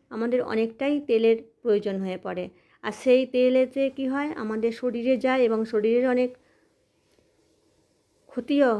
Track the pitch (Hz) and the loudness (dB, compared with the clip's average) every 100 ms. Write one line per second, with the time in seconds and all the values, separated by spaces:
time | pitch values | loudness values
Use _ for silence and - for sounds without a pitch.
0 | - 220 240 247 240 220 226 226 277 294 | -14 -6 -2 -2 0 -2 -2 -2 -2 -2
1 | 285 226 226 226 - _ 240 208 208 196 | 0 2 4 2 -2 _ 0 0 0 -4
2 | 190 185 185 180 180 _ _ _ 220 - | -6 -6 -8 -8 -10 _ _ _ -12 -2
3 | 262 254 254 247 254 254 254 269 269 269 | 4 4 4 2 4 4 0 0 -2 -2
4 | 262 277 294 - 214 220 233 226 247 233 | -4 -4 -4 -6 -6 -2 -4 -2 -6 -2
5 | 240 254 254 262 233 220 220 220 220 240 | 0 0 2 2 2 0 -2 0 2 2
6 | 254 247 254 - _ _ _ _ _ _ | 2 0 -2 -6 _ _ _ _ _ _
7 | _ _ _ _ _ _ _ _ _ _ | _ _ _ _ _ _ _ _ _ _
8 | _ _ _ - 240 285 262 | _ _ _ -10 -2 2 2